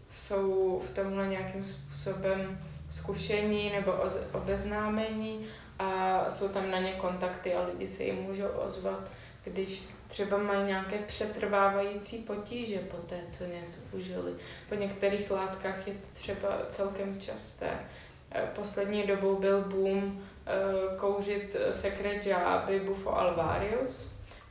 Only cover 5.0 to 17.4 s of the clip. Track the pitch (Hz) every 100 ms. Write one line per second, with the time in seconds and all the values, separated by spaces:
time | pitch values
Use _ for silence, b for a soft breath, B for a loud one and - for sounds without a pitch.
5 | 220 214 220 220 220 B B - 190 190
6 | 190 185 - - 202 196 190 185 190 190
7 | 180 180 180 180 185 175 175 180 190 -
8 | 196 190 190 196 196 - - 185 190 190
9 | 190 B B B 190 185 190 - - -
10 | - - 196 202 208 196 202 190 190 208
11 | 214 - 214 - 202 202 196 196 202 208
12 | - 226 - 202 208 240 226 190 185 175
13 | 170 180 175 - 180 175 170 - - 190
14 | 180 180 175 180 B B B 208 196 196
15 | 196 202 202 196 190 190 185 185 202 196
16 | - - - - 196 - - - 196 196
17 | 196 196 - -